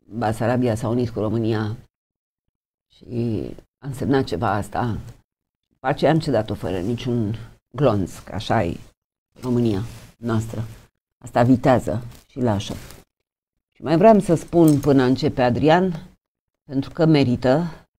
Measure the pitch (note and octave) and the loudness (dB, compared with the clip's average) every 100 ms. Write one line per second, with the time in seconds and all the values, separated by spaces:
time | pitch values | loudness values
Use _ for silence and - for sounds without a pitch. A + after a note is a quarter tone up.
0 | _ A2 A2 A2+ A#2 B2 B2 G#2+ A2 A#2+ | _ -6 -4 -2 -2 0 0 -2 -2 -2
1 | A#2+ A2 G#2+ A2+ A2+ A2 G#2+ G#2+ - _ | -2 -4 -4 -2 -2 -2 -4 -8 -14 _
2 | _ _ _ _ _ _ _ _ _ _ | _ _ _ _ _ _ _ _ _ _
3 | - A#2+ A#2 G2 A#1+ - _ _ C#3+ B2+ | -10 -4 -2 -4 -6 -12 _ _ -12 -6
4 | G#2+ C3+ C3+ E2+ G#2+ G2+ G2 - A#2+ G#2 | 0 0 0 -2 -2 -2 -4 -4 -4 -6
5 | - - _ _ _ _ _ _ C3 D3 | -10 -20 _ _ _ _ _ _ -4 0
6 | D3+ D#3+ D#3 A#2 A2 G2+ E2 F#2 F#2 A#2+ | 2 2 2 -2 -2 -6 -6 -6 -4 -6
7 | B2 A#2+ G#2+ A2+ - - _ B2+ C#3 G#2 | -4 -4 -4 -6 -12 -20 _ 0 0 2
8 | E2 - - F#2+ - A2+ F2 - - _ | -4 -8 -14 -12 -2 -2 -2 -6 -14 _
9 | _ _ _ _ B2+ A#2+ A#2 G2 A#2 - | _ _ _ _ -4 0 0 -2 -6 -14
10 | - _ A#2 A2+ A2+ - A#2 - _ _ | -20 _ -4 -4 -4 -8 -10 -12 _ _
11 | _ _ - B2 B2 B2+ D3 A#2+ - G#2 | _ _ -6 0 2 4 4 2 0 -6
12 | A#2 - _ C#3 B2 G#2 - - - - | -8 -18 _ -4 -2 -2 -4 -12 -14 -20
13 | _ _ _ _ _ _ _ _ B2+ D#3+ | _ _ _ _ _ _ _ _ 0 6
14 | G#3+ G#3+ F#3 D#3+ - E3+ D#3+ C#3+ D3 C3+ | 6 6 4 -2 0 4 6 6 4 4
15 | B2+ C3 C#3+ B2 B2 A#2+ C#3+ E3+ F#3+ D#3+ | 4 2 0 0 0 2 4 4 2 -4
16 | - _ _ _ _ _ - C3+ - - | -12 _ _ _ _ _ -8 -6 -6 0
17 | D#3+ D3+ B2 A#2+ B2+ C#3+ E3+ - _ | 4 6 4 2 2 2 0 -8 _